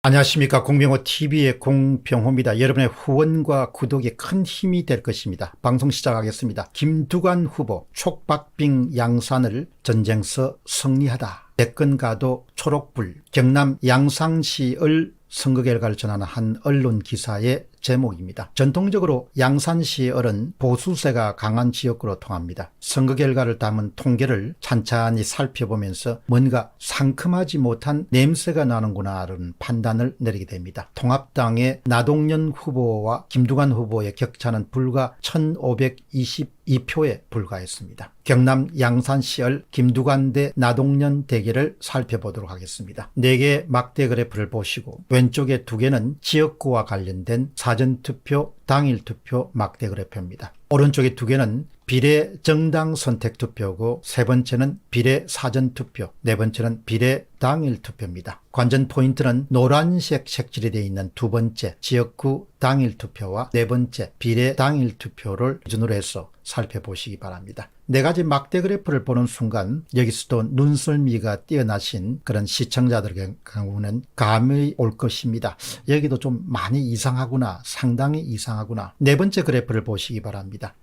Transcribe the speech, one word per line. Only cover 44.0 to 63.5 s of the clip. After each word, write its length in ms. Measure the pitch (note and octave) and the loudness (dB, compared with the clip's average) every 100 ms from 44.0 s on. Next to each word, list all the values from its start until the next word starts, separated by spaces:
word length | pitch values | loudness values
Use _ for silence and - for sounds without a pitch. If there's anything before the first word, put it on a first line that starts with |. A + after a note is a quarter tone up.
| C3 | 0
그래프를 420 | A#2 A#2 G#2+ G2+ | 2 -2 -4 -4
보시고 540 | A2 G2 - - - - | -4 -6 -8 -10 -18 2
왼쪽에 560 | B2+ B2 D3 C3+ B2+ | 4 4 2 0 -2
두 120 | - A2 | -2 0
개는 400 | B2+ C#3+ A2+ D3 | 2 2 -2 -6
지역구와 640 | - D#3 D#3 D#3 C3+ A#2+ | 0 2 2 0 -2 0
관련된 680 | G#2+ G2 F#2+ F#2 F#2 A#2 C3+ - B2 | 0 -6 -6 -8 -2 -2 -2 -4 -2
사전투표, 840 | A2+ C3 B2 - B2+ - C#3+ D3 - | 2 2 0 -6 -10 -2 -2 -2 -10
당일투표 840 | - C#3 C#3+ A#2 - - - B2+ - | 0 2 2 0 -4 -14 -4 -4 -2
막대 360 | B2 G2+ - G#2+ | -4 -4 -4 -6
그래프입니다. 640 | F#2+ F#2+ G#2 F2+ F#2 - - - | -6 -10 -10 -12 -12 -18 -18 0
오른쪽에 440 | C#3+ C#3+ C#3 B2+ | 4 4 4 0
두 120 | C3 A#2 | 0 0
개는 400 | C3+ A#2 A#2 - - | 2 2 -2 -8 -16
비례 500 | - B2+ C#3+ D3+ D#3 F3+ | -2 2 4 4 2 -2
정당 520 | - D#3 D#3+ D#3+ D#3+ | 0 2 2 0 -2
선택 440 | D#3 - A2+ A2+ - | -2 -2 -2 -4 -4
투표고 640 | A#2+ - G2 F#2 A2+ A#2+ | -8 -4 -8 -4 -4 -4
세 200 | - - | -4 -2
번째는 560 | B2 B2+ B2 B2 C3+ F3+ _ | 2 2 2 0 0 -2 _
비례 340 | A#2+ B2 C3+ - | 0 2 2 -2
사전 460 | - C3 C3 B2+ | -6 -2 0 -2
투표, 360 | B2+ A#2+ - F#2+ - | -2 -12 -10 -12 -6
네 160 | A#2 G#2 | -2 0
번째는 460 | A2 A2 A2+ A2+ | 0 0 -4 -4
비례 420 | - A2 B2 C3+ - - | -4 2 2 2 -4 -2
당일 420 | C3 D#3 D3 A2 | 0 0 0 -4
투표입니다. 600 | - - F#2+ F2 F#2 - _ | -8 -10 -10 -10 -14 -16 _
관전 360 | - B2 C3+ C3+ | 0 2 4 2
포인트는 580 | - C3 C3+ C3 A#2+ C#3 | 2 2 2 2 0 2
노란색 800 | B2+ B2+ C#3+ E3 F3+ - D3 - | 2 4 4 4 0 0 -4 -4
색칠이 420 | - - - A2+ | -8 -8 -4 -4
되어 120 | A2 | -2
있는 280 | G2+ G2 F#2+ | -4 -4 -6
두 160 | - A2+ | -4 -2
번째 460 | A2+ A#2 A2+ G2 - | 0 0 -2 -8 -8
지역구 640 | - B2 A#2 - C3+ C3+ - _ | -2 0 0 -2 -2 -2 -6 _
당일 400 | C3 C#3 B2 - | 2 2 0 -2
투표와 520 | G#2+ - G2 G2+ B2 | -14 -10 -6 -6 -2